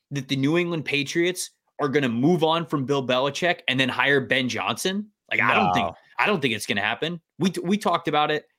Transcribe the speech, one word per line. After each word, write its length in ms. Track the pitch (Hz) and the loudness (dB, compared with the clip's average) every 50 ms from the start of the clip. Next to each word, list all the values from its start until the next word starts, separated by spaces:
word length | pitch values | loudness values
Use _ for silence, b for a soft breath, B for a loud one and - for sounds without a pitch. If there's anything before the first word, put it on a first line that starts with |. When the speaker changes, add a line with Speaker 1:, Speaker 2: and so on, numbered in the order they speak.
| _ _ | _ _
Speaker 1:
that 180 | 143 139 139 - | -8 -8 -4 -4
the 80 | 143 | -2
New 220 | 135 135 147 165 175 | 0 0 2 2 2
England 260 | 175 170 170 156 139 | 0 0 -4 -6 -4
Patriots 680 | - 143 143 143 139 - 170 170 180 180 - - - - _ _ _ _ - | -4 -4 -2 -4 -2 -2 0 0 0 -2 -4 -8 -12 -14 _ _ _ _ -4
are 80 | 143 143 | -2 2
gonna 220 | 123 147 139 120 | 2 2 2 2
move 340 | 113 117 135 160 180 151 160 | 0 2 4 4 4 4 4
on 220 | 156 160 170 165 | 2 2 0 0
from 180 | - 160 147 127 | -2 -4 -4 0
Bill 220 | 123 143 139 127 | 0 0 0 0
Belichick 540 | 120 127 127 135 143 139 - 180 170 175 - - | 0 0 0 0 -2 -2 -2 -2 -2 -2 -2 -2
and 140 | 131 127 131 | -2 0 0
then 80 | 131 127 | 0 0
hire 320 | 120 - 127 139 143 139 | 0 2 2 4 4 2
Ben 300 | 127 101 127 135 127 120 | 2 2 0 0 0 -2
Johnson? 580 | 107 98 92 101 117 - - 185 190 208 214 - _ _ _ _ | -2 -2 -2 -2 -4 -2 -2 -2 -2 -2 -6 -8 _ _ _ _
Like, 100 | - 104 | -2 0
I 140 | 104 110 143 | 2 2 4
don't 180 | 202 95 90 | 4 2 2
think, 140 | 90 90 87 | 2 2 0
Speaker 2:
No. 80 | 82 82 B B B B B | -2 -4 B B B B B
Speaker 1:
I 80 | 127 | 0
don't 160 | 190 208 165 | 0 2 0
think 100 | 139 123 | 0 -2
it's 140 | 110 104 - | -2 -4 -4
gonna 160 | - 113 101 | -4 -2 -2
happen. 360 | 101 107 117 - 151 160 175 165 - _ _ - | 0 -2 -2 -2 -4 -6 -6 -8 -12 _ _ -2
We 100 | 185 190 | -2 -2
t-, 120 | - - | -2 -2
we 160 | - 170 208 208 | -2 -2 -2 0
talked 280 | - 202 170 160 - | 0 0 -2 0 -2
about 240 | 165 147 151 151 151 | 0 0 2 2 2
it. 140 | 151 143 - _ _ | 0 -4 -6 _ _